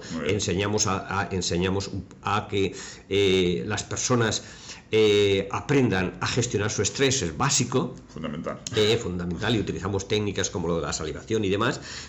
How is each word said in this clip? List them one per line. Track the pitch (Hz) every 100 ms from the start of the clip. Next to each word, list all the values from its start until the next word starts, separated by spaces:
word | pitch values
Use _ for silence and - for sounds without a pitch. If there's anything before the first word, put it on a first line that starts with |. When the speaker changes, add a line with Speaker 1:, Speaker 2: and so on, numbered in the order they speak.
| -
Speaker 1:
Muy | 82 73
bien. | 101
Speaker 2:
enseñamos | 101 90 101 104 104
a, | 95 95 95
a, | 101
enseñamos | 95 87 87 92 95 101 101 - -
a | 98 104 104
que, | 101 95 - - - -
eh, | 98 98 95 90 87 62
las | 101
personas, | - 104 - 123 113 98 - - - - -
eh, | 110 107 104 101 98 95
aprendan | 104 - 139 123 95 90 -
a | 117
gestionar | - 117 104 104
su | -
estrés, | 98 - 135 120
es | 85 76
básico. | - - 123 131 247 - -
Speaker 1:
Fundamental. | - 78 76 82 73 - 107
Speaker 2:
Eh, | 107 117
fundamental, | 95 90 87 85 110 117
y |
utilizamos | 95 - 87 98 -
técnicas | 107 104 95 92
como | 98 85
lo | 85
de |
la | 73
salivación | 82 78 73 - 110 101
y |
demás. | 101 123 139 - -